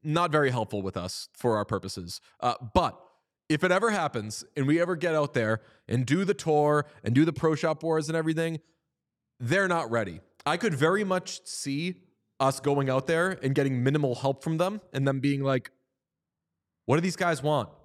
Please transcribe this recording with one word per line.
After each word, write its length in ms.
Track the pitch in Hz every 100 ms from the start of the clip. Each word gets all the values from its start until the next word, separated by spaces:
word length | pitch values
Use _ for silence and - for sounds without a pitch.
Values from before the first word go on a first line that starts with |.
not 300 | 156 156 175
very 180 | 151 139
helpful 320 | 123 107 104
with 140 | 95 92
us 320 | 87 - -
for 220 | - 123 107
our 80 |
purposes. 560 | 101 101 92 - 87 - _ _
Uh, 140 | 123 - 117
but 240 | 185 151 - - _ _ _ _
if 140 | 151
it 60 | 180
ever 200 | 180 226
happens 540 | 208 156 120 107 - - -
and 100 | 139
we 140 | 160
ever 160 | 170 175
get 180 | 170
out 200 | 156 143
there 260 | 127 110 110 - _ -
and 200 | 120 123
do 180 | 160
the 100 | 190
tour 520 | 196 165 151 147 147 143 -
and 100 | -
do 100 | 123
the 80 | 160
Pro 220 | 147 160
Shop 280 | 151 160 156
Wars 260 | 165 160 147
and 80 | 160
everything, 440 | 160 160 165 160 _ _ _ _ _ _ _ _
they're 280 | 120 185 190
not 220 | 170 123
ready. 300 | 117 98 80 _ _ 143
I 100 | 170
could 180 | 220
very 300 | 143 156 196
much 400 | 202 185 180 - -
see 500 | - 143 139 175 180 _ _ _ _
us 200 | 135 135
going 280 | 143 143 135
out 180 | 131 135
there 320 | 165 180 185
and 120 | 135
getting 280 | 139 139 127
minimal 320 | 127 151 143 120
help 260 | 139 135
from 160 | - 160
them 220 | 185 208 -
and 140 | 135 135
them 120 | 135
being 220 | 139 139
like, 280 | 135 131 - _ _ _ _ _ _ _ _ _ _ _ -
"What 100 | 143
do 40 |
these 160 | 180 170
guys 260 | 180 156
want? 260 | 143 151 107 -